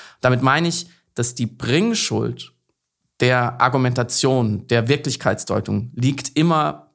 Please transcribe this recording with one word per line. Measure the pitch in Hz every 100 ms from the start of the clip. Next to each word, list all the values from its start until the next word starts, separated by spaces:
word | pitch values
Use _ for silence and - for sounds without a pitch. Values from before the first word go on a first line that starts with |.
| - -
Damit | 127 123
meine | 131 147 170
ich, | 170 - _ _
dass | - 120
die | - 113
Bringschuld | - 117 147 226 220 - 110 113 120 - _ _ _ _ _ _ -
der | 123 127 120 123
Argumentation, | 123 131 127 127 123 - 135 131 110 104 -
der | 117 113
Wirklichkeitsdeutung | 147 143 - - 104 - 98 95 104 120
liegt | - 127 135 - 151
immer | 170 156 147 - -